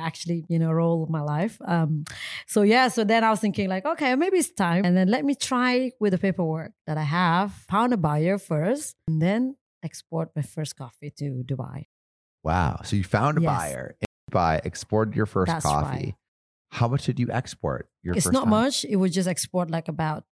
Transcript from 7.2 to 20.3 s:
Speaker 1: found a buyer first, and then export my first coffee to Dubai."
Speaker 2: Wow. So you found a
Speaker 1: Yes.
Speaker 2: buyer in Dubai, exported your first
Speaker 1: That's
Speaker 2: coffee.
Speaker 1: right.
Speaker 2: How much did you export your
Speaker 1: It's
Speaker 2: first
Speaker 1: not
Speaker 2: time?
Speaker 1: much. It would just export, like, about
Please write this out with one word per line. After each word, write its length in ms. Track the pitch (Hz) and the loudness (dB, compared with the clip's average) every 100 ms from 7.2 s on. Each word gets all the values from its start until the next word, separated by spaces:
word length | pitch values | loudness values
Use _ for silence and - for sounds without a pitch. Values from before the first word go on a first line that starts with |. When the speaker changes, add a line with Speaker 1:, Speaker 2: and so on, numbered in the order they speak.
| 180 175 202 185 - | 2 2 0 -4 -4
Speaker 1:
found 180 | 202 240 | 0 2
a 40 | 233 151 | 2 0
buyer 280 | 147 165 202 | 2 0 0
first, 580 | - 156 165 285 - - - | -2 -2 0 -2 -4 -12 -4
and 140 | 156 | 0
then 340 | 170 214 262 277 _ _ | 2 2 -2 -4 _ _
export 480 | 160 - - 165 160 | -14 -14 -10 -8 -6
my 80 | - | -6
first 340 | 139 - 151 - | -8 -6 -8 -8
coffee 340 | 127 - 147 - | -16 -16 -16 -8
to 240 | 143 127 123 | -8 -6 -6
Dubai." 380 | 135 127 127 151 _ _ _ _ _ | -6 -6 -12 -14 _ _ _ _ _
Speaker 2:
Wow. 380 | 78 87 78 - | 0 2 2 0
So 120 | - 104 | -2 -2
you 80 | |
found 340 | 90 104 135 160 | 0 0 2 2
a 40 | |
Speaker 1:
Yes. 80 | 165 | 2
Speaker 2:
buyer 440 | 92 80 64 65 - | 2 0 -4 -8 -8
in 60 | - _ - | -8 _ -4
Dubai, 340 | 98 85 80 | 2 2 2
exported 500 | - - - 107 110 | -2 -10 -2 0 0
your 120 | 107 107 | 0 0
first 260 | 98 90 | 0 0
Speaker 1:
That's 120 | 165 | 0
Speaker 2:
coffee. 320 | - 73 143 135 | 0 2 0 -4
Speaker 1:
right. 180 | - - _ _ _ _ _ - | -6 -10 _ _ _ _ _ -2
Speaker 2:
How 100 | 120 | 0
much 160 | 139 | 0
did 160 | - 131 | -2 -2
you 80 | 120 | -2
export 600 | 107 - - 78 64 - _ | -2 -6 -6 -4 -4 -8 _
your 120 | 87 87 | -4 0
Speaker 1:
It's 80 | |
Speaker 2:
first 80 | - | 4
Speaker 1:
not 120 | 262 | 2
Speaker 2:
time? 60 | 226 | 4
Speaker 1:
much. 340 | 214 254 269 | 4 2 0
It 120 | 302 202 | -2 0
would 160 | 185 | 2
just 160 | 175 180 | 0 -2
export, 420 | 175 - 180 170 | -2 -4 -4 -2
like, 180 | 165 160 | -4 -6
about 360 | 151 160 151 - | -4 -2 -4 -10